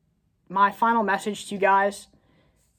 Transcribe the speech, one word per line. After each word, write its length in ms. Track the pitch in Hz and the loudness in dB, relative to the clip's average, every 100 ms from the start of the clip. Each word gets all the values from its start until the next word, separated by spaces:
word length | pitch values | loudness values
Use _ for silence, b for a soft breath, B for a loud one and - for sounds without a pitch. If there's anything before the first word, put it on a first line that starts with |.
| _ _ _ _ _ | _ _ _ _ _
my 220 | 190 202 | 0 0
final 300 | 196 226 233 | 2 0 2
message 460 | 202 196 214 202 - | 0 -2 -4 -10 -10
to 80 | 202 | -2
you 40 | |
guys 500 | 190 196 202 202 - b b b b b b | 2 2 2 -4 -18 b b b b b b